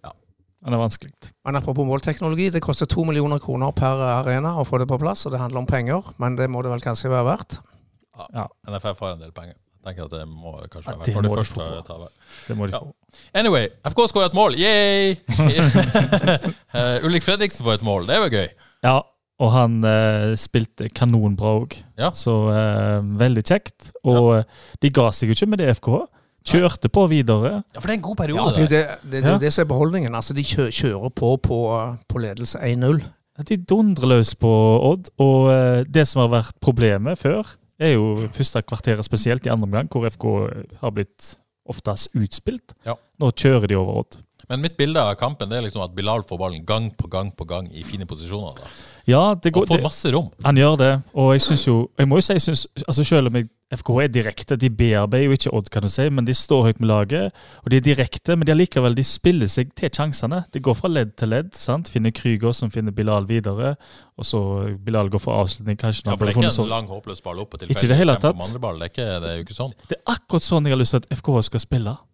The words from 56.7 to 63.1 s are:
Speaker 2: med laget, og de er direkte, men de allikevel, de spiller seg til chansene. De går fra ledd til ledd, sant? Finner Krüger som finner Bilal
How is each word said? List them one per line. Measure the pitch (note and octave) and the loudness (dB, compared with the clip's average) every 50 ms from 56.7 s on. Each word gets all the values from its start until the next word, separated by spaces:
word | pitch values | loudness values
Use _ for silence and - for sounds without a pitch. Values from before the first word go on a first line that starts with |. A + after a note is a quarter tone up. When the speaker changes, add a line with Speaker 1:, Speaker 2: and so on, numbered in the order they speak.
| A2+ - | 4 2
Speaker 2:
med | A#2 A2 | 2 2
laget, | A2 G#2+ G2+ G2+ C3+ E3 F#3+ F#3+ - - - - - - _ | 4 2 2 0 -2 -2 -2 -4 -6 -10 -20 -20 -20 -10 _
og | - | 2
de | B2 | 2
er | C3+ | 4
direkte, | B2 C#3 C#3+ B2+ B2+ - - - _ - E3+ E3+ | 4 4 2 2 0 -2 -4 -8 _ 0 0 2
men | D#3+ | 2
de | D3 D#3 | 2 4
allikevel, | D#3 F3+ - - C#3 B2+ B2 A#2+ | 4 2 2 2 2 2 2 2
de | A#2+ C3+ | 2 0
spiller | - - - - F3 F3+ E3 A#2 | -2 -2 0 2 2 4 4 2
seg | G2 - - B2+ C#3 _ | 0 0 -2 -4 -4 _
til | - - D#3 | -6 -6 -4
chansene. | - - D3 D#3 C#3 - - A2+ D#3 F3+ E3+ _ | -2 -2 -4 -2 -2 -4 -4 -4 -4 -4 -6 _
De | _ C#3 | _ -4
går | B2+ C3+ A#2 | 0 0 0
fra | - - F#3 | 0 0 -2
ledd | E3 D3+ A#2 G#2+ - - | 0 0 -2 -2 -4 -4
til | A#2 A2 | -2 0
ledd, | A2 B2+ D#3 F#3 - | 0 -2 -2 -4 -10
sant? | - - - B2 D#3 E3+ - - | -10 -4 -4 -4 -4 -4 -4 -4
Finner | B2 A2 A2+ | 0 0 0
Krüger | A2+ - - B2 A#2 G#2 A2+ A#2 A#2+ | -2 -2 -2 0 0 0 0 0 -2
som | - - A2+ | -2 -4 -4
finner | - A#2 G#2+ G#2+ G2+ | -4 -4 -6 -4 -4
Bilal | A2 G#2+ G#2+ | -2 -2 0